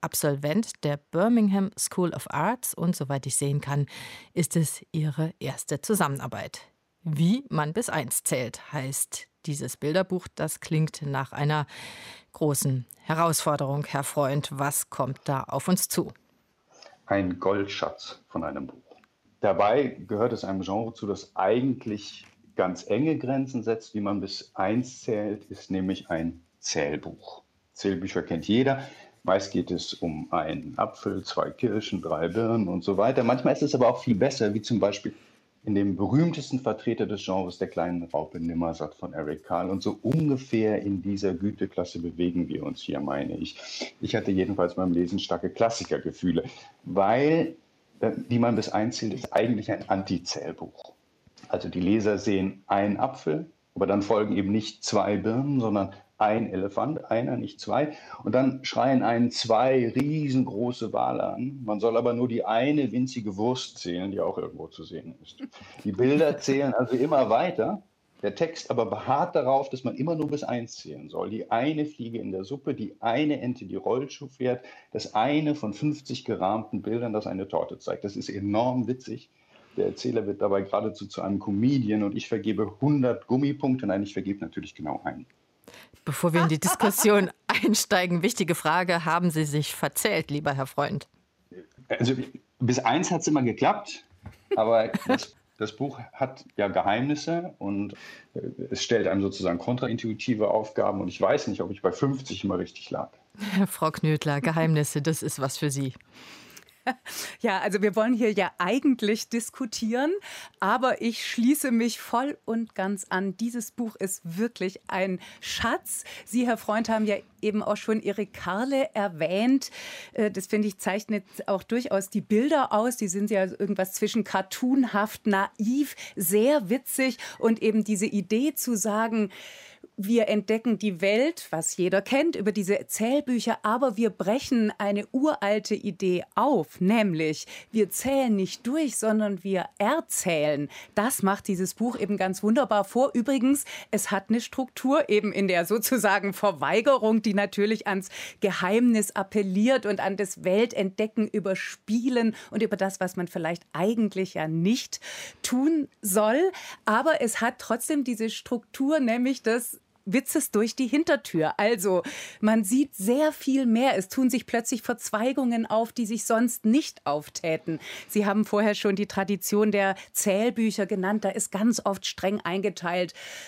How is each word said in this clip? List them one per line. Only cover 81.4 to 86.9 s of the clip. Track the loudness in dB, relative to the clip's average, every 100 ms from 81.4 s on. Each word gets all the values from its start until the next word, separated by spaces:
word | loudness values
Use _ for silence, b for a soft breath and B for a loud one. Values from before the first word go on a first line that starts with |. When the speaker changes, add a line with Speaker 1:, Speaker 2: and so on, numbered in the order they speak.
| -2 0 2 2 2 0
Speaker 2:
und | 0 -4
ich | -4
vergebe | -2 -2 -2 -2 -2
hundert | 0 2 2 0 -2
Gummipunkte. | 0 0 0 0 0 0
Nein, | -2
ich | -2
vergebe | -4 -4 -4
natürlich | -6 -10 -12
genau | -10 -8 -6
einen. | -8 -10 -12 _ _ _ -20 B B _ -8
Speaker 1:
Bevor | -2 2
wir | 4
in | 4
die | 2
Diskussion | 2 2 2